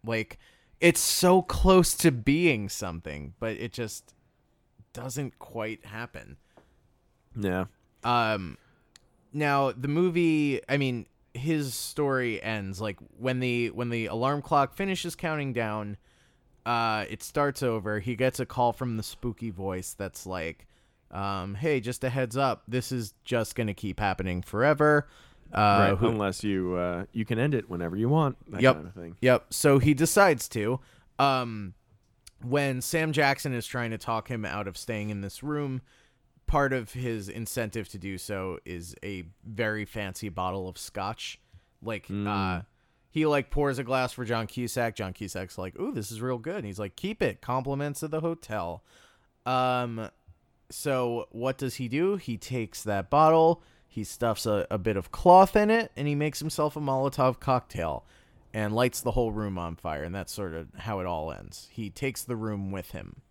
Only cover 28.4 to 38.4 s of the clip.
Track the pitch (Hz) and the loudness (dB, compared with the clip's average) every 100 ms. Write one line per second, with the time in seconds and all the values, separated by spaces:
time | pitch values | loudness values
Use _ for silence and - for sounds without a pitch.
28.4 | - 92 127 78 87 98 85 85 127 123 | -10 4 4 4 -4 -14 -14 0 4 4
29.4 | - - 151 139 135 139 160 - 196 139 | 2 2 6 6 6 4 4 6 6 4
30.4 | - 120 107 131 - - _ - 139 131 | -2 -2 -2 -2 -6 -20 _ 0 2 2
31.4 | 123 110 98 - _ _ _ _ - _ | -2 -6 -10 -12 _ _ _ _ -20 _
32.4 | 120 143 139 127 - 165 160 147 143 135 | -2 0 2 -2 -2 0 0 4 2 2
33.4 | 147 123 - 127 117 110 - 113 - 120 | -2 -4 -4 -4 -4 -6 -4 -4 -4 -6
34.4 | 104 90 98 90 - 110 104 104 98 - | -6 -6 -8 -10 -8 -6 -4 -6 -8 -8
35.4 | 143 147 143 131 - _ _ _ _ _ | -6 -4 -4 -6 -10 _ _ _ _ _
36.4 | - 143 139 131 110 123 123 113 98 110 | 0 2 4 0 -4 -6 -4 -4 -6 -8
37.4 | 113 - 110 117 95 101 95 95 - 101 | -6 -4 -4 -6 -8 -10 -8 -8 -6 -6